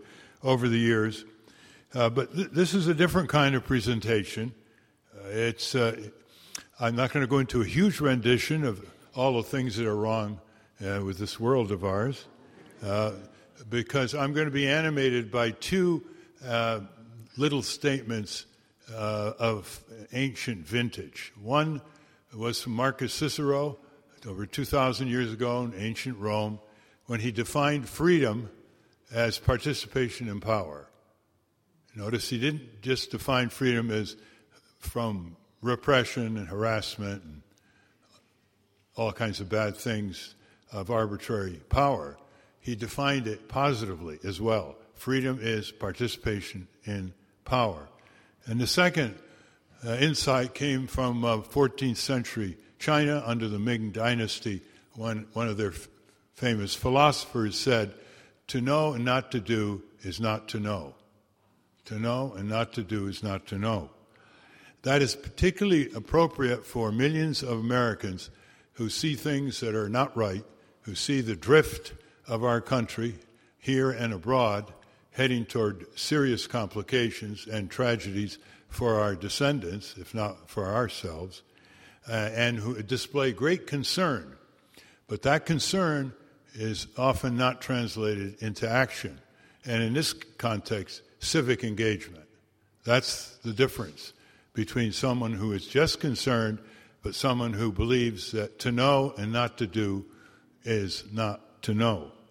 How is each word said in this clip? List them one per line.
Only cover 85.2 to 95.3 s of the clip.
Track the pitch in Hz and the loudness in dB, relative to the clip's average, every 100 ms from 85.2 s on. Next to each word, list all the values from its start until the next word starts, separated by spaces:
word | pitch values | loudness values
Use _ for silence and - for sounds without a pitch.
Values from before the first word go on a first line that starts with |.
that | 135 151 160 | 2 4 2
concern | 156 - 190 170 147 135 - - _ _ 110 | 0 2 2 2 2 -2 -8 -20 _ _ -6
is | 110 104 - - | -4 -4 -6 0
often | 131 - 131 120 | 2 2 0 2
not | 127 120 | 2 0
translated | - 123 113 110 107 104 98 - | -2 -2 -2 -2 -2 0 -4 -6
into | 110 104 113 | -6 -4 2
action. | 123 127 - - - - _ - _ 127 | 2 2 -2 -10 -12 -20 _ -20 _ -2
And | 113 | 0
in | 113 | 2
this | 139 151 | 2 0
context, | - - - 120 104 - 107 92 - - _ | -4 -12 -4 -2 -2 -2 -4 -6 -14 -20 _
civic | - 160 127 123 | 0 2 2 2
engagement. | 113 104 113 101 - 85 - _ _ _ _ _ | 0 0 0 0 -6 -18 -20 _ _ _ _ _
That's | 113 123 - - - - | 2 4 2 -6 -10 -12
the | 113 | -4
difference | 107 135 - 98 - - - _ _ _ | 2 2 0 -10 -12 -18 -20 _ _ _
between | 117 107 127 113 | -6 -2 0 0
someone | - 135 123 113 | 0 0 0 -2